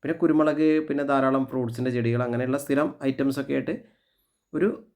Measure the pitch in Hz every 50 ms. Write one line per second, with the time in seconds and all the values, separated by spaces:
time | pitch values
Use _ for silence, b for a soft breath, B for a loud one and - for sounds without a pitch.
0 | _ 143 165 165 170 160 160 156 156 151 151 147 156 156 156 156 156 156 147 139
1 | 143 139 139 139 135 135 135 135 135 127 - 131 127 117 117 117 127 127 123 123
2 | 117 117 117 120 123 123 120 120 127 127 131 139 139 - 143 139 151 151 147 -
3 | - 135 131 135 143 139 135 143 135 139 139 135 131 - 170 - b b b b
4 | b b b b b b b _ _ _ - 156 170 208 - - - _ _